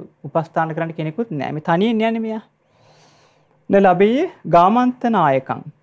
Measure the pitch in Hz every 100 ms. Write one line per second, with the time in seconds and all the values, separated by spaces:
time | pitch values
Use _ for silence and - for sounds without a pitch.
0 | - _ 147 165 151 170 160 156 165 160
1 | 156 151 233 156 127 151 175 170 226 220
2 | 226 226 220 220 - _ _ _ _ _
3 | _ _ _ _ _ _ - 196 196 175
4 | 208 254 339 - - 170 180 240 247 247
5 | 240 214 151 135 - 117 151 -